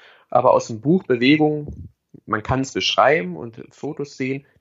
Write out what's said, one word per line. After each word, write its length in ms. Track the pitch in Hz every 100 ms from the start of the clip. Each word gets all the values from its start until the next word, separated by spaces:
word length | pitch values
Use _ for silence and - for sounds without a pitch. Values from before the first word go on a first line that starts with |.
| - _ _
aber 220 | 123 123
aus 160 | 107 -
dem 120 | 110
Buch 220 | 135 185
Bewegung, 840 | - 123 123 151 151 151 147 - - _ _ -
man 180 | - 107
kann 180 | - 131
es 120 | 131
beschreiben 640 | - 95 - 113 156 180 165
und 260 | 120 110 -
Fotos 460 | _ 139 - 143 -
sehen, 300 | 131 135 - _